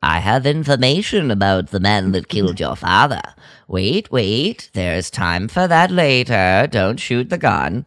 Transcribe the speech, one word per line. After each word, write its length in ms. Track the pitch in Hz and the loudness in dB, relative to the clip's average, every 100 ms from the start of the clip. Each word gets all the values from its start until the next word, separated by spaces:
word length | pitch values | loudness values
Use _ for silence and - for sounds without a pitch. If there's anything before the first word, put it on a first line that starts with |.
I 180 | 71 82 | 0 0
have 260 | 98 123 131 | 2 0 2
information 840 | 147 147 139 127 147 214 214 151 | -2 0 0 2 0 0 -2 0
about 380 | 101 98 95 92 | 0 2 0 -2
the 120 | 104 | -2
man 320 | 95 104 95 | 0 2 2
that 160 | 92 - | -2 -2
killed 320 | 104 95 90 | -2 -2 -2
your 160 | 76 - | -6 -6
father. 460 | 87 92 143 113 - - - - _ | 0 2 2 0 -10 -16 -20 -20 _
Wait, 460 | 92 95 170 220 | -2 0 -2 -2
wait, 580 | 131 101 110 160 233 - | -2 0 0 -2 -6 -10
there's 360 | - 90 82 92 | -6 -2 -2 -4
time 380 | - 87 87 101 | -4 -2 -2 -2
for 180 | - 185 | -2 2
that 240 | 165 180 | 4 2
later. 760 | 180 156 127 123 113 92 95 127 | 2 2 2 2 2 4 4 2
Don't 280 | 117 95 120 | 2 0 -2
shoot 320 | - 120 123 | -4 -4 -2
the 80 | 175 | -2
gun. 480 | 143 92 69 98 | 0 0 -2 -4